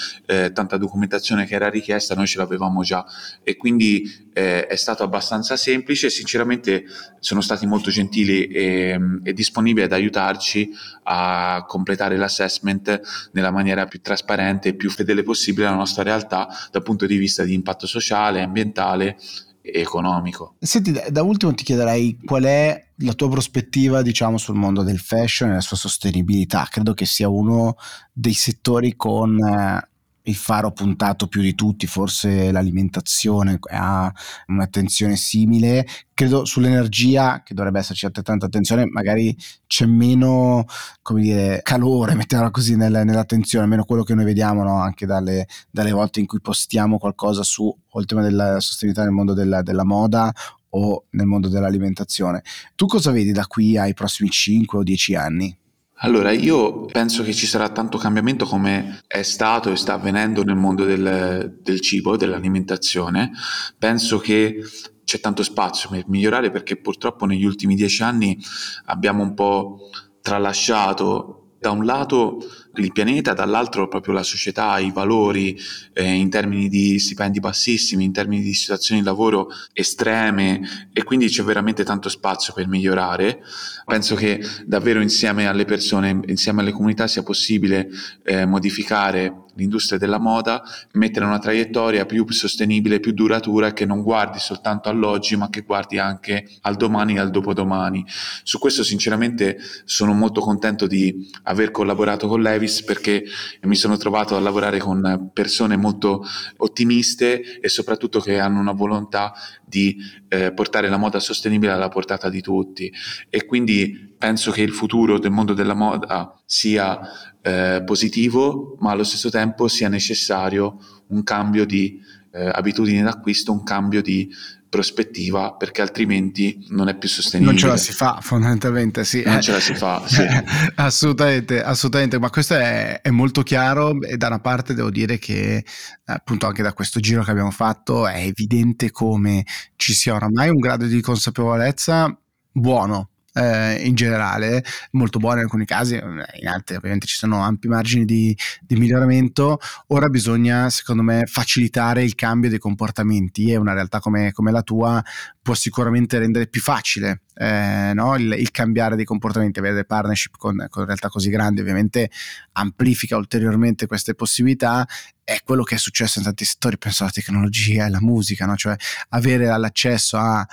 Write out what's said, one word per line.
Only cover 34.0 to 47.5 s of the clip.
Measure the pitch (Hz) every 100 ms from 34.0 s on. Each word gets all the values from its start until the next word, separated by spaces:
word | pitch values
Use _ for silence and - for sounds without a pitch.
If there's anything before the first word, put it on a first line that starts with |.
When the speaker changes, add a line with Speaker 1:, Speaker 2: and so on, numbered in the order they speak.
| 92 92 - - -
Speaker 2:
un'attenzione | 95 95 98 95 - 107 101
simile. | - 110 110 117 117 123 127 - -
Credo | - 131 135
sull'energia, | - - 127 127 117 101 127 135 131 135
che | -
dovrebbe | 98 101 98
esserci | 95 92
altrettanta | 98 95 95 107
attenzione, | 95 104 98 117
magari | 117 - 101 110 113 - - - -
c'è | - 117
meno, | 117 120 127 131 127 127 123 117 - - -
come | - 110
dire, | 107 104 98 95
calore, | - 131 123 127 113
mettiamola | 131 110 123 117
così, | 107 117 113
nel, | 110 107 107
nell'attenzione, | 110 110 117 107 117
almeno | 104 110
quello | 110 117
che | 110
noi | 110 107
vediamo, | 104 107 104
no? | 98 98
Anche | 92 92 98
dalle, | 98 92 95 92 - -
dalle | 107 107
volte | 101 104 -
in | 101
cui | 104
postiamo | - 104 - 113 107 107
qualcosa | 101 95 104 101
su, | 101